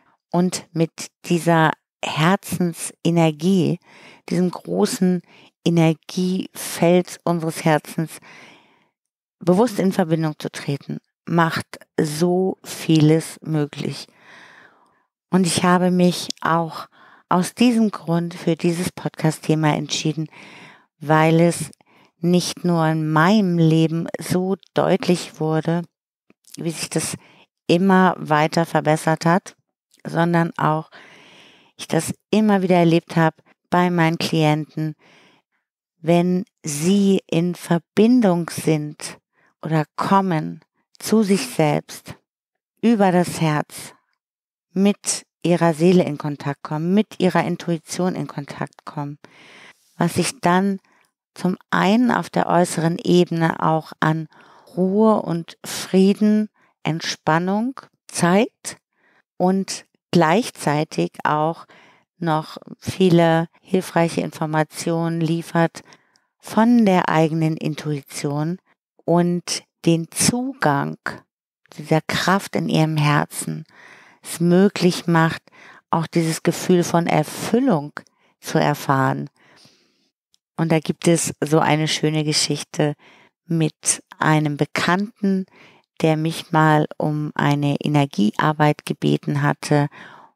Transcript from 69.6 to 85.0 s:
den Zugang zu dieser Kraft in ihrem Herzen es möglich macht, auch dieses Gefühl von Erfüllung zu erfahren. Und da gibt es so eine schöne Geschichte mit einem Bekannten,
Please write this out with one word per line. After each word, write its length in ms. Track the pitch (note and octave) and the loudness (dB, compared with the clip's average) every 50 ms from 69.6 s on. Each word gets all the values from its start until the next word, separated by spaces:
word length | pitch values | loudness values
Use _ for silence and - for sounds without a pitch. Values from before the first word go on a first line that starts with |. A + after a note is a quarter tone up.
| - _ _ _ - | -10 _ _ _ 0
den 240 | E3 E3 E3 E3 - | 2 2 2 0 -6
Zugang 840 | - - G3 - A#3+ B3 B3+ C4+ B3+ - - D3+ C#3 C#3 C#3+ D#3 D#3+ - _ - - - _ _ _ _ _ _ _ _ _ _ | -6 -2 -2 0 0 -2 -4 -6 -6 -2 0 0 0 0 -2 -4 -8 -10 _ -12 -12 -12 _ _ _ _ _ _ _ _ _ _
zu 120 | - - D3+ | -18 -16 -4
dieser 180 | D3 D#3+ D#3 | -2 0 0
Kraft 540 | - - - - - E3+ F#3 G3 - - - | 0 -2 -6 -4 0 0 0 0 -2 -4 -6
in 140 | G3+ E3 D#3 | -4 -4 0
ihrem 280 | D#3+ D#3+ D#3 D#3 D#3+ | 0 2 2 2 0
Herzen 680 | D3+ D3 D3 D3 D3+ D#3+ - - - - - D#3+ D#3 D#3+ _ _ - - - - - - _ _ _ _ | 0 2 2 2 0 0 -2 -8 -10 -10 -8 -10 -10 -12 _ _ -20 -20 -20 -20 -20 -20 _ _ _ _
es 160 | - - - | -14 -6 -2
möglich 680 | E3+ F3 F3 F3+ G3 G#3 - - E3+ F#3 E3+ - - | 2 4 4 6 4 4 2 2 0 0 0 0 -2
macht, 360 | E3+ E3+ E3 E3 E3 - - - _ _ - - - - - _ _ | 0 2 2 2 2 0 -6 -12 _ _ -20 -20 -20 -20 -20 _ _
auch 180 | - E3 D#3+ | -4 -4 -4
dieses 360 | - - F3 E3 D#3+ D#3 - - | -2 -2 -2 -2 -2 -4 -2 -2
Gefühl 400 | E3+ D#3 - - - F#3 F3 E3+ | -2 -2 -2 0 2 2 2 2
von 240 | - - E3+ E3+ | 2 0 0 0
Erfüllung 880 | - D#3+ D3+ D3+ - - - - - - A#3 C4+ C4+ G3+ D3+ C#3+ D3 - - - _ _ _ _ _ _ _ | 2 0 0 0 -2 -6 -10 -6 -2 -2 0 2 2 0 0 -2 -6 -14 -18 -20 _ _ _ _ _ _ _
zu 180 | - - - | -16 -4 -2
erfahren. 720 | D#3+ D#3 D3 D3 - - - C#3 C3+ C3 C3 C#3 C#3 C#3+ - _ _ _ _ _ _ _ _ _ _ _ _ _ _ _ _ _ _ _ _ _ _ _ _ _ | 0 0 0 0 -2 -2 -2 0 2 2 0 -2 -4 -8 -12 _ _ _ _ _ _ _ _ _ _ _ _ _ _ _ _ _ _ _ _ _ _ _ _ _
Und 160 | - E3 D#3+ | -4 -2 0
da 80 | E3 D#3+ | 0 0
gibt 280 | - - E3+ - - | 0 -2 -8 0 2
es 260 | F3 E3+ E3 - - - - | 2 2 2 0 -6 -6 -6
so 200 | - C#3+ D3+ D#3+ | -2 2 2 2
eine 280 | - - D3+ D3+ D#3 | 4 2 2 0 0
schöne 360 | D#3 - - - D#3 D#3 D#3 D3+ | -2 -2 -2 -2 -2 -2 0 -2
Geschichte 720 | D3+ D3+ - - - D3 D3 - - - - D3+ D3 D3 - _ - - _ _ _ _ _ _ | -2 -2 -2 -2 -2 -4 -6 -6 -10 -4 -2 -2 -2 -2 -6 _ -20 -20 _ _ _ _ _ _
mit 580 | - E3+ E3 D#3+ D3+ - _ - - - - - _ - | -4 -2 0 0 -2 -2 _ -6 -4 -4 -4 -8 _ -8
einem 400 | _ C#3+ D3+ D#3 D3+ D3+ D3+ D3 | _ 0 2 2 2 2 0 -2
Bekannten, 880 | C#3 G3 - _ - - - F3 F#3+ | -2 -4 -4 _ -4 -2 0 0 0